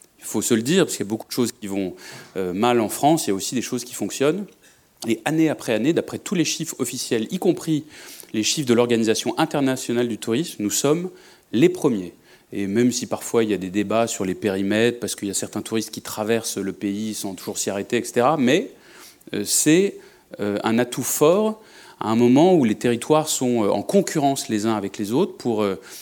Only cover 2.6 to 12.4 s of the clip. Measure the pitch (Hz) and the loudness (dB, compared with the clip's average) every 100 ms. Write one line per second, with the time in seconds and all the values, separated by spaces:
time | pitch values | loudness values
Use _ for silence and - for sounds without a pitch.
2.6 | 120 120 104 - 143 165 - 98 - 123 | 2 2 0 2 2 4 2 -2 -2 -4
3.6 | - 123 - - 98 - 139 185 196 _ | -4 -6 -8 -8 -6 0 0 0 -6 _
4.6 | _ _ _ _ 110 110 143 160 160 - | _ _ _ _ -4 -2 0 2 2 0
5.6 | - 107 135 170 - 110 - 185 147 - | -2 0 2 0 -2 -8 -4 -2 -2 -2
6.6 | 156 - 127 127 - 117 110 185 185 170 | -8 -6 -6 -6 -4 -2 -2 -2 0 0
7.6 | 160 151 - - - - - 110 104 - | 0 -2 -4 -18 -20 -20 -8 -2 -2 -2
8.6 | 127 117 120 117 113 107 117 - 160 151 | 2 4 4 2 2 0 0 -2 -2 0
9.6 | 135 131 - 120 120 107 - 120 175 - | 0 -2 -2 -2 -2 -4 -2 -2 -2 -4
10.6 | 104 - 143 165 180 - - - - 156 | -4 0 2 2 -2 -10 -20 -20 -4 4
11.6 | 175 180 147 104 87 - _ - | 4 4 0 0 -4 -14 _ -20